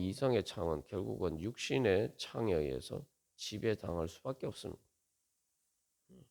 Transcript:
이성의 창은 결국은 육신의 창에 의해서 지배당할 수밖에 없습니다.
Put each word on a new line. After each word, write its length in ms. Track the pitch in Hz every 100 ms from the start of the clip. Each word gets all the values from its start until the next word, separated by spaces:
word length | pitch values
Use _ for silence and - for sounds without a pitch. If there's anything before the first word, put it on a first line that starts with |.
| 92
이성의 380 | - 135 117
창은 400 | 90 - 85 78 -
결국은 540 | 98 107 107 90 78
육신의 760 | 98 123 - 135 117 95 123 -
창에 380 | - 131 113
의해서 500 | 82 73 65 - - 143 _ _ -
지배당할 720 | - 107 113 104 98 85 80
수밖에 380 | - 127 135 151
없습니다. 360 | - - 85 _ _ _ _ _ _ _ _ _ _ _ _ _ - -